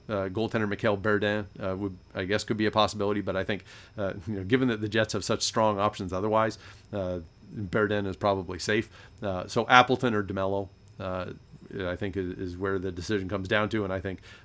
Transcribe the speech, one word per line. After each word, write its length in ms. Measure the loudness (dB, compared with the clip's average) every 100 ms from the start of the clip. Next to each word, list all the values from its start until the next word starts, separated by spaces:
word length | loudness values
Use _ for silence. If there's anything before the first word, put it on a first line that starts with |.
| -4
uh, 200 | -2 -2
goaltender 380 | 0 0 0 -2
Mikael 300 | 0 0 2
Berdin, 480 | 2 2 2 0 -4 -6
uh, 140 | -4 -2
would, 220 | -4 -6 -10 -6
I 80 |
guess, 200 | -2 -2
could 140 | 0 0
be 80 | 2
a 60 |
possibility, 500 | 4 2 2 -2 0
but 140 | -2 -2
I 80 |
think, 200 | -2 -4 -8 -20 -14 -6
uh, 160 | -6 -6 -6
you 80 | -6
know, 80 |
given 260 | 2 2 4
that 120 | 0
the 60 | 0
Jets 240 | 0 0
have 100 | -2
such 200 | -2 -2
strong 340 | 0 2 2 4
options 360 | 0 0 -4
otherwise, 440 | -2 0 2 2 -2 -14 -20 -10
uh, 260 | -4 -4 -4 -8 -18 -14
Berdin 540 | -10 -2 2 2 2 -2
is 80 | 0
probably 440 | 0 0 -2 -6
safe. 300 | 0 0 0 -8 -20 -10
Uh, 240 | -6 -4 -2
so 200 | -2 8
Appleton 460 | 10 10 6 2
or 100 | 0
DeMello, 460 | 0 -2 0 -2 -4 -10 -20 -10
uh, 260 | -6 -6 -6 -10 -16 -20 -12 -6
I 180 | -4 -2
think 180 | -4 -2
is, 160 | -4 -4
is 200 | -6 -4
where 220 | -2 0
the 120 | -2
decision 360 | -6 -2 -2 0
comes 200 | -4 0
down 180 | 0 2
to, 140 | 0
and 80 | -2
I 80 | -4
think, 200 | -4 -8 -14 -20